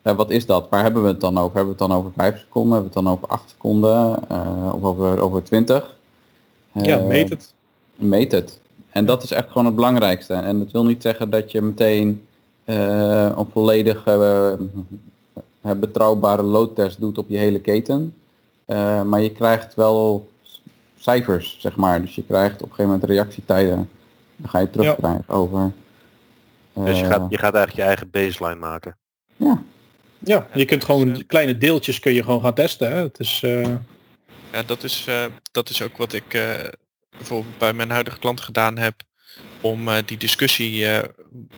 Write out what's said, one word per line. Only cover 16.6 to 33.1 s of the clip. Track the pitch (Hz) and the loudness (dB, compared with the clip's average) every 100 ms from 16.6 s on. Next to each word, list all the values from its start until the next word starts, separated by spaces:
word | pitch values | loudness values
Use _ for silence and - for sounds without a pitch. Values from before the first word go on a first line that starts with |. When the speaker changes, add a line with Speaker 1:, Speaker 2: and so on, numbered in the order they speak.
| 113 113 98 95 | 0 0 -4 -4
Speaker 1:
doet | 110 104 | -6 -6
op | 104 | -6
je | 104 | -2
hele | 104 98 | 0 0
keten. | 104 107 117 139 160 - _ _ _ _ | 0 0 0 -2 -4 -10 _ _ _ _
Eh, | - 107 104 104 | -8 -2 0 0
maar | 101 104 | 0 0
je | 107 | 0
krijgt | - 117 113 - | 0 2 2 0
wel | - 110 110 110 104 - _ _ - - _ _ _ | 2 4 4 2 0 -6 _ _ -20 -20 _ _ _
cijfers, | - 123 117 87 - - | 0 2 2 -2 -2 -8
zeg | 101 | -6
maar. | - 95 87 | 0 2 2
Dus | 90 | -2
je | - | -8
krijgt | - 98 101 | 0 2 2
op | 101 | -2
een | - | -8
gegeven | - 101 | -2 0
moment | 95 101 | 0 2
reactietijden. | 98 104 - - 95 95 90 92 - _ _ _ | 0 0 -4 0 2 2 0 -4 -12 _ _ _
Dan | - 143 | -18 -4
ga | 90 | -2
je | 95 | 0
terugkrijgen | 110 151 147 85 85 - | 0 0 0 -2 -4 -2
Speaker 2:
Ja. | |
Speaker 1:
over, | 98 90 95 95 - _ _ _ _ _ _ _ _ _ | -2 0 0 -2 -4 _ _ _ _ _ _ _ _ _
Speaker 3:
Dus | - 95 92 | -4 0 0
je | |
Speaker 1:
eh, | 92 | 2
Speaker 3:
gaat, | 101 92 | 0 0
je | 101 | -2
gaat | 104 | 2
eigenlijk | 104 95 | 2 0
je | - | 0
eigen | 98 95 90 | 0 -2 -2
baseline | 98 95 90 85 85 | -2 -2 -2 -8 -8
maken. | 82 82 90 - _ _ _ | -10 -12 -14 -18 _ _ _
Speaker 1:
Ja. | - 285 - - _ _ _ _ _ | -2 2 2 -2 _ _ _ _ _
Speaker 2:
Ja, | - 202 - | 0 0 0
je | 135 | -2
kunt | - 143 | 2 0
gewoon | - 143 127 | 2 2 2
Speaker 4:
Dus, | 131 | -2
eh, | - | 0
Speaker 2:
kleine | 160 143 117 | 2 2 2
deeltjes | 143 160 - 123 | 2 2 -2 -2
kun | 139 | 2
je | 120 | 2
gewoon | 117 120 | 2 0
gaan | 123 | 2
testen, | 113 160 - 117 | 2 0 -2 -2
hè. | 170 | -2
Het | 156 | -4